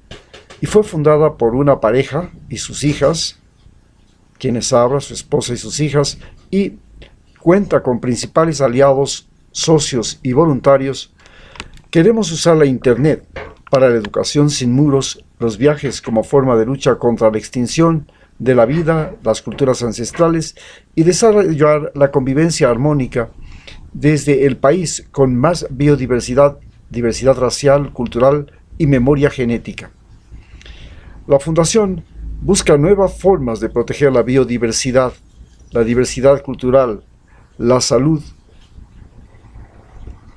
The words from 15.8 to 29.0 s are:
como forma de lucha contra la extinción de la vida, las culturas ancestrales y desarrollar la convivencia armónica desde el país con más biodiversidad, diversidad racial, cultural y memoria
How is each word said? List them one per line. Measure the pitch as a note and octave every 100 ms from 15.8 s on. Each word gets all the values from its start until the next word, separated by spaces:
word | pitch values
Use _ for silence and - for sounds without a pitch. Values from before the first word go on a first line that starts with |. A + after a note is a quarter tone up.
| C#3 -
como | - A2+
forma | G#2+ C#3+ C3 A#2
de |
lucha | A2 C#3 -
contra | A#2 A#2+ A2+ A2
la | G#2+
extinción | - - A#2+ - E3 D#3+ D3 _ _ _
de | A#2
la | B2+
vida, | A2+ D#3 D#3+ D#3+ D3+ -
las | A#2 G#2+
culturas | - G#2 C3+ A#2+
ancestrales | A#2+ G#2+ A#2 - E3 E3 D#3 - - - _
y | -
desarrollar | E3 E3+ A3+ G#3 F3 D#3 D3+ D3+ D3+
la | C#3+ C#3
convivencia | D3 C3 C3+ E3 D#3+ C#3
armónica | A#2 C#3+ D3 A#2+ B2 A2+ - - - - - -
desde | - C#3 D3+ C#3+ C#3 C#3
el | B2+
país | C3+ E3+ F3 - -
con | - C3+ B2
más | D3 E3+ -
biodiversidad, | B2+ C#3+ C#3+ B2 B2 - B2+ C#3+ - - - -
diversidad | A#2+ A#2 G#2+ B2 B2+
racial, | B2 - C#3 C#3 C#3
cultural | - A#2 A#2 B2+ D3 C#3+ - _ -
y | D3+
memoria | C#3